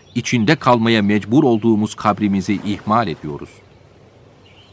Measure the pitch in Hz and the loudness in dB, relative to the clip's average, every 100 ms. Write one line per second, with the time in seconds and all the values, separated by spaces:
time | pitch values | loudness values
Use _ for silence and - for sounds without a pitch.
0 | _ - - 123 104 151 131 120 113 113 | _ -8 -4 0 2 2 2 2 2 2
1 | 101 104 98 127 143 113 113 104 104 - | 2 0 2 2 4 2 2 0 0 -2
2 | 110 101 104 98 90 101 101 92 - 110 | -2 0 0 -2 -2 -4 -4 -6 -2 0
3 | 104 76 76 71 - - _ _ _ _ | 0 -6 -10 -12 -14 -20 _ _ _ _
4 | _ _ - _ - - - | _ _ -20 _ -20 -20 -20